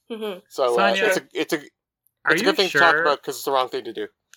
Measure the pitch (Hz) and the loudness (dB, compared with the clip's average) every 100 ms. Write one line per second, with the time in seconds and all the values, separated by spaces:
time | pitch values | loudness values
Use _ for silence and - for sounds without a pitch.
0 | - 110 220 90 _ - 123 120 113 190 | -16 -12 -10 -12 _ -2 0 2 2 2
1 | 190 185 - 170 160 156 139 _ _ _ | 0 0 -4 -6 -4 -6 -6 _ _ _
2 | _ _ - 160 220 214 185 147 165 156 | _ _ -2 0 2 0 0 4 4 4
3 | 165 139 - 135 - 135 127 131 113 107 | 2 0 -4 -8 -2 0 0 -6 -8 -10
4 | 101 _ _ | -10 _ _